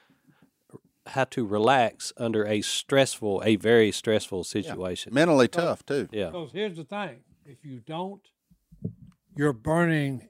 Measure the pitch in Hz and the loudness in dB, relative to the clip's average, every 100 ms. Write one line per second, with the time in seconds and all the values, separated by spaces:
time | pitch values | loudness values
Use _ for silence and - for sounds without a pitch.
0 | _ _ _ _ _ _ _ - _ _ | _ _ _ _ _ _ _ -20 _ _
1 | - 135 131 - 107 104 113 135 113 - | -6 -2 -2 -2 -2 2 4 4 2 -2
2 | - - 117 110 107 107 - - - 135 | -12 -6 -2 -2 0 -2 -2 -6 0 2
3 | 131 - 107 95 110 110 107 117 107 - | 2 0 -4 0 2 2 4 6 6 2
4 | - 107 - 95 85 107 95 98 92 90 | 0 0 0 -6 -6 -6 -6 -6 -6 -8
5 | - 123 170 147 170 175 170 104 - 143 | -4 2 4 6 4 2 -2 -4 -4 -4
6 | 101 107 90 175 151 160 214 165 156 202 | -4 -4 -4 -6 -10 -8 -8 -8 -12 -10
7 | 190 117 _ _ 143 131 147 127 110 160 | -10 -12 _ _ -20 -20 -18 -16 -12 -8
8 | 185 196 _ _ _ _ _ - - - | -8 -12 _ _ _ _ _ -12 -12 -12
9 | - _ _ - 147 117 151 160 170 156 | -20 _ _ -2 -2 0 0 2 2 2
10 | 139 131 - | 0 -4 -10